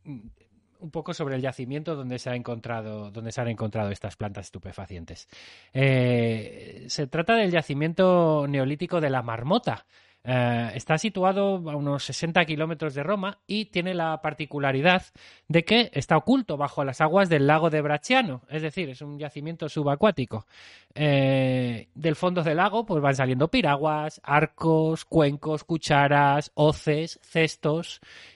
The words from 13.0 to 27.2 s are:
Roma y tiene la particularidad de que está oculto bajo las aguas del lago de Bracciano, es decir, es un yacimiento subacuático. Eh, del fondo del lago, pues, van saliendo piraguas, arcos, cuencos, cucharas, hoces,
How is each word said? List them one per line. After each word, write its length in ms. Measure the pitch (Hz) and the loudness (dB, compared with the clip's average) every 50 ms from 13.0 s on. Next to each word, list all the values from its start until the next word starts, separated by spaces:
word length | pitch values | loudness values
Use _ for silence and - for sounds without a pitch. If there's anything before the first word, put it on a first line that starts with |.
Roma 380 | 143 170 214 202 185 202 202 - _ | -4 -4 -4 -4 -4 -6 -8 -10 _
y 200 | - 202 214 214 | -6 -6 -6 -6
tiene 260 | - - 180 170 185 | -4 -4 -4 -2 -2
la 300 | 185 175 165 160 160 160 | -2 -2 -2 -2 -4 -4
particularidad 800 | - 156 147 - 156 - - 143 139 135 135 135 147 180 180 185 - - _ - - - - _ _ - | -4 -6 -6 -6 -8 -8 -4 -2 0 0 2 4 4 4 4 4 2 -6 _ -20 -20 -20 -20 _ _ 0
de 160 | 151 170 165 | 2 2 4
que 240 | - 214 240 233 - | 4 4 2 2 2
está 240 | - 139 - - 165 | -2 -4 0 2 2
oculto 400 | - - 220 262 269 220 - 156 | 2 4 4 2 2 2 -2 -4
bajo 260 | 139 143 139 - 156 | -4 -4 -4 -2 -2
las 200 | 139 135 127 - | -2 -2 0 2
aguas 260 | 156 156 170 196 196 170 | 2 4 4 4 4 4
del 180 | 165 143 139 | 4 4 6
lago 220 | 143 151 160 165 165 | 6 4 4 4 2
de 140 | 151 156 | 2 0
Bracciano, 580 | 147 147 151 147 - - 254 269 247 165 127 120 - - | 0 0 -2 -2 0 2 2 2 2 0 -4 -8 -10 -10
es 140 | 147 156 | -8 -6
decir, 260 | 156 156 - 190 170 135 | -6 -6 -6 -6 -6 -8
es 140 | 127 - | -8 -12
un 160 | 151 147 147 143 | -14 -14 -12 -10
yacimiento 500 | 151 143 - 147 143 160 170 - 165 143 | -10 -10 -10 -10 -10 -10 -8 -8 -8 -6
subacuático. 800 | - 160 143 143 143 143 214 214 175 - 123 - - 104 - _ _ - - - - - _ _ - | -4 -2 0 0 2 4 4 2 2 0 -4 -6 -6 -8 -10 _ _ -20 -20 -20 -20 -20 _ _ -4
Eh, 920 | 147 151 147 139 139 135 135 135 135 131 131 127 127 123 120 117 110 - _ _ | 0 2 2 4 4 4 4 2 2 2 2 0 0 -2 -2 -4 -8 -10 _ _
del 220 | - 151 165 147 | -4 -2 -2 0
fondo 260 | - 180 180 180 180 | 0 0 0 0 0
del 140 | 151 165 151 | 0 0 2
lago, 300 | 165 190 208 196 226 226 | 2 2 2 0 -2 -2
pues, 160 | 214 180 151 | -2 -2 0
van 120 | 143 139 135 | 2 2 2
saliendo 340 | 131 131 127 127 127 151 160 | 2 0 0 0 0 0 2
piraguas, 760 | - 254 175 147 143 139 151 156 151 151 151 156 - - - | 2 2 2 2 2 2 0 0 0 -2 -4 -6 -8 -10 -4
arcos, 800 | - 143 147 160 - - - 165 165 160 160 160 160 160 - - | 0 2 2 2 0 -2 -2 0 2 2 4 2 0 -2 -4 -6
cuencos, 580 | - - 160 151 143 143 143 - 156 156 147 - | 0 2 4 4 4 2 -2 -4 -4 -6 -6 -4
cucharas, 880 | - 170 156 - - 151 143 143 139 143 143 143 139 139 147 - - _ | -4 -6 -4 0 2 4 4 6 6 6 6 6 4 4 2 0 -2 _
hoces, 640 | - 151 156 151 - - 156 147 151 165 170 - - | 2 4 4 2 2 0 -2 0 0 -2 -6 -10 -14